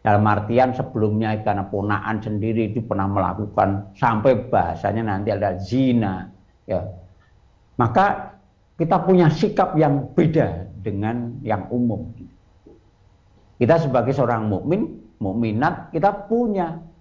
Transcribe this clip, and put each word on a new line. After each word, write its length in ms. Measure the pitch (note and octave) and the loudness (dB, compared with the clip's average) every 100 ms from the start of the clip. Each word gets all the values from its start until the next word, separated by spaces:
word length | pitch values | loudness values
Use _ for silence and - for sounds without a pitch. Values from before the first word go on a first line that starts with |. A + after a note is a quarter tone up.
dalam 240 | - G#2 | 4 4
artian 480 | G#2+ G#2 G#2+ A#2 B2+ | 4 2 2 2 2
sebelumnya 640 | A#2+ - A2+ G#2+ G#2+ A2 G#2+ | 0 -6 0 0 0 -2 -2
karena 240 | G#2+ G2 G2 | -2 -2 -2
ponakan 560 | G2+ G2+ G2+ G2 G#2+ | -4 -2 -2 -2 -6
sendiri 480 | A2 G#2+ A2 A2+ A2 | -4 -4 -2 0 -2
itu 80 | A2+ | -2
pernah 240 | A2+ G2 | -4 -2
melakukan 880 | F#2+ G2 F2+ F#2 G2+ - F#2+ G2+ G#2 - | 0 0 0 -2 -4 0 2 0 -6 -2
sampai 480 | B2 A2 C3+ A#2+ - | 0 2 4 2 2
bahasanya 560 | G#2+ E2+ E2+ G2+ G#2 | 0 0 -2 -2 -2
nanti 240 | A2+ F#2+ G#2 | -2 -4 -2
ada 320 | G2+ G2 F2+ | -2 -2 -2
zina, 640 | F#2+ B2 C3 A#2+ G#2 F#2 F#2 - _ _ | -2 0 2 2 0 -4 -8 -18 _ _
ya, 240 | - F2+ - - - _ _ _ _ _ _ - | -6 -4 -4 -12 -20 _ _ _ _ _ _ -2
maka 560 | A#2+ - G3 - - - _ _ _ _ | 2 4 2 2 -8 -16 _ _ _ _
kita 160 | E3 F3+ | 0 2
punya 240 | F3+ F#3 E3 | 4 6 6
sikap 480 | - G3+ - F3+ D#3 | 4 0 2 0 4
yang 320 | D#3 C#3 - - | 2 2 0 2
beda 560 | D#3+ D#3+ A2 E2+ - - | 2 4 0 -2 -10 -10
dengan 560 | A2 G2 G#2+ A#2+ A#2+ A#2+ | -6 -4 -4 -4 -6 -8
yang 240 | - G#2 F#2 | -4 -4 -2
umum. 480 | B2 A#2+ G2+ - - - - _ _ - - _ _ _ _ _ _ _ _ | -2 0 -2 -8 -14 -20 -20 _ _ -20 -20 _ _ _ _ _ _ _ _
Kita 160 | A#2+ E3 | 4 4
sebagai 400 | D3 B2 A#2 C#3 | 4 0 0 0
seorang 320 | A#2+ A#2 G#2+ | 0 0 -2
mukmin, 560 | F#2+ G#2+ F#3 - - - _ | -2 0 -2 -2 -8 -20 _
mukminat, 720 | G2 G2+ A2+ G#2 D3 - - | -6 -2 -2 0 -2 -2 -8
kita 320 | E3 G3 G3+ - | 0 0 0 -2
punya 480 | A3+ A#3+ G3 E3+ E3 - - | -2 0 -2 -4 -6 -14 -20